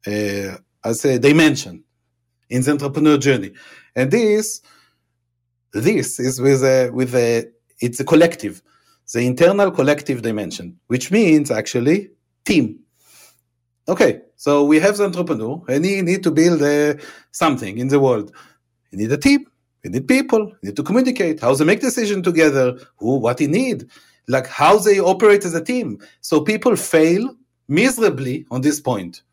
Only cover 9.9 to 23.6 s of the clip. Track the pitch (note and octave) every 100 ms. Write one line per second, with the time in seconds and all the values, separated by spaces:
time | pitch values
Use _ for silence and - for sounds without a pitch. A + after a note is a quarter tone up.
9.9 | D3 - B2 A2+ G#2+ F#2 - F2 - _
10.9 | B2+ - G#3 G3+ D#3 C#3 A2 A2 B2 B2
11.9 | F#3+ G3 _ _ _ - E3+ A#2 - _
12.9 | _ _ _ _ _ _ _ _ _ -
13.9 | F#3 A#3 - _ _ - C#3+ C#3+ D#3 F#3+
14.9 | G3+ G3+ F3 F3 A#2+ A2 E3 - C3+ F3+
15.9 | G3 F3 F#3+ F3+ D3 E3+ E3 C#3+ D3 D3
16.9 | C#3+ - - _ - D#3+ C3 G2+ G#2 B2+
17.9 | C#3+ C3+ A2+ G#2 - _ _ _ _ _
18.9 | F#2+ A2 C#3+ C4+ C#4+ - _ _ _ -
19.9 | A2 C3+ C4 C#4 A3 G#3+ _ G2 G2+ D#3
20.9 | G#3+ B3+ - F3 D#3 A#2 C#3 D#3 G#3+ C4+
21.9 | B3 G#3+ G3+ F3+ E3 D#3+ C3+ B2+ B2 -
22.9 | _ G#2+ C3+ A#2 B2 C#3+ F3